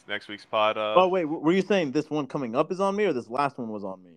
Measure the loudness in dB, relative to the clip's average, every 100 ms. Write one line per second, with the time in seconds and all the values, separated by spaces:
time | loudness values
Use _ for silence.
0 | -8 -8 -8 -14 -4 2 2 2 2 4
1 | 4 2 -2 -2 2 2 2 0 0 -2
2 | -2 -4 -4 -6 -4 -2 -2 0 -2 0
3 | 0 -2 -4 -2 -2 -4 -10 -8 -10 -12
4 | -18